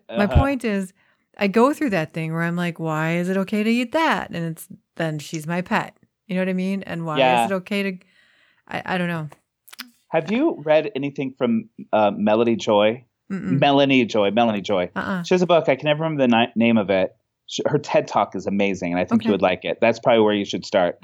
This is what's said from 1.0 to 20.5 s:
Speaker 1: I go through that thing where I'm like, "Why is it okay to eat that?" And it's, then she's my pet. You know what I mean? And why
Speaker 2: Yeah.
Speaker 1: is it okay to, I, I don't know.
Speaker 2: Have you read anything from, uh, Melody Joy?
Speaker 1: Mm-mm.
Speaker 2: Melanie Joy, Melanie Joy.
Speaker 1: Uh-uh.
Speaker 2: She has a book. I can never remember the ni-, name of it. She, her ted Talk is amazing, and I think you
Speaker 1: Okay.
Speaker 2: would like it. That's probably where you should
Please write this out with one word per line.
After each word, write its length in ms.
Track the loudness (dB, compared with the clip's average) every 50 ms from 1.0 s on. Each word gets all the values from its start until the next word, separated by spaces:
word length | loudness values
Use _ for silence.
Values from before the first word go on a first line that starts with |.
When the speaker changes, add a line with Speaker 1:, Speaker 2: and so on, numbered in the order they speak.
| _ _ _ _ _ _ _ -4
Speaker 1:
I 100 | -2 0
go 260 | 2 4 4 4 2
through 160 | 0 -2 -2
that 220 | 0 -2 -2 -4 -6
thing 180 | -6 -6 -4 -4
where 100 | -2 -2
I'm 120 | -2 -2
like, 220 | -2 -4 -4 -4 -4
"Why 340 | -4 -4 -2 -2 -2 -2 -2
is 140 | -2 -2 -2
it 100 | -2 -2
okay 260 | -2 -2 -2 -2 0
to 60 | 0
eat 240 | 0 0 -2 -2 -2
that?" 360 | 0 0 0 0 -2 -4 -6
And 160 | -8 -6 -6 -6
it's, 160 | -6 -10 -14 -20 -20 -20 _ _ _ -6
then 200 | -4 -4 -4 -6
she's 300 | -8 -8 -10 -10 -8 -6
my 140 | -6 -6
pet. 360 | -4 -2 -2 -2 -2 -4 -10 _ _ _ _ _ _ -6
You 80 | -4
know 60 | -4
what 80 | -2 -2
I 40 | -2
mean? 300 | -2 -2 -2 -4 -4 -6
And 220 | -8 -8 -8 -6
why 120 | -4 0 2
Speaker 2:
Yeah. 280 | 2 4 4 2 2
Speaker 1:
is 60 | 0
it 20 | -2
okay 280 | -4 -4 -4 -4 -4 -4
to, 140 | -4 -6 -8 _ _ _ _ _ _ _ _ _ _ _ _ _ -12
I, 140 | -10 -10 -6
I 120 | -4 -4 -2
don't 80 | -2 -2
know. 220 | -4 -6 -8 -10 -12 _ _ _ _ _ _ _ -20 -20 -20 -20 _ _ _ _
Speaker 2:
Have 220 | -2 -2 -2 0
you 300 | 0 0 0 0 -2 -2 0
read 280 | 2 2 2 2 0 -4
anything 380 | -4 -6 -6 -4 -4 -6 -6 -4 -2
from, 320 | 0 2 2 0 -2 -4 _ -20 -8 -2 2
uh, 180 | 2 2 2 2
Melody 400 | 2 0 2 4 4 4 2 2
Joy? 500 | 0 0 2 4 4 4 4 2 -2 -8 _ _ _ _ -10
Speaker 1:
Mm-mm. 280 | -8 -6 -4 -2 0 2
Speaker 2:
Melanie 460 | 4 4 4 4 4 4 4 2 2
Joy, 240 | 2 2 0 2 2
Melanie 320 | 2 2 2 2 0 -2
Joy. 300 | -2 -2 -2 0 -2 -2 -4
Speaker 1:
Uh-uh. 280 | -6 -6 -4 -4 -4 -2
Speaker 2:
She 100 | 0 0
has 80 | 2
a 60 | 2 4
book. 200 | 2 2 4 2
I 60 | 0
can 100 | 0 2
never 180 | 0 0 0 0
remember 180 | -4 0 0 2 4
the 0 |
ni-, 240 | 4 4 2 2 0
name 220 | 0 2 4 4 2
of 120 | 2 2
it. 260 | 0 0 0 -2 -4 _ _ _ _ _ _ -12
She, 160 | -8 -4 -2
her 140 | -2 -2 -2
ted 280 | -2 0 0 0 0 0
Talk 280 | 0 -2 -2 -2 -4
is 100 | -8 -6
amazing, 460 | -4 -2 0 0 0 -2 -2 -4 -4
and 80 | -2 -2
I 60 | -2
think 180 | 0 0 0 0
you 60 | 0
Speaker 1:
Okay. 40 | 0
Speaker 2:
would 80 | 2
like 220 | 2 0 0 0 -4
it. 140 | -6 -4 0
That's 180 | 2 2 2 2
probably 220 | 2 2 4 4
where 120 | 4 4 2
you 120 | 0 -2
should 200 | -4